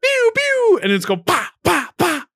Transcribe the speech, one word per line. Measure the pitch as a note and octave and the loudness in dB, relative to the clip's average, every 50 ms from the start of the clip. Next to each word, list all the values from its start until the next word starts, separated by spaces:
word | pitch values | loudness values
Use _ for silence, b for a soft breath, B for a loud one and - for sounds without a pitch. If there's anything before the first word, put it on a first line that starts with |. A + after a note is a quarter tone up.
pew, | - C5 C#5 C5 B4 A4+ A4 | 0 0 0 2 0 0 0
pew, | B4+ C#5+ C#5+ C5+ C5 B4 A4+ G4+ B3 | 0 -2 0 0 0 4 2 2 2
and | - G3 | 2 0
it's | G3+ G3 F3 | -2 -2 0
go | - G3 | -2 -4
pa, | F3+ E3+ - - - - - - _ | -4 0 -2 -2 -2 -2 -6 -12 _
pa, | _ - D#4+ D4+ C4 - - _ | _ 0 0 0 -2 -6 -4 _
pa. | - F4+ D#4+ D4 A3+ _ _ | -2 -2 -2 -4 -8 _ _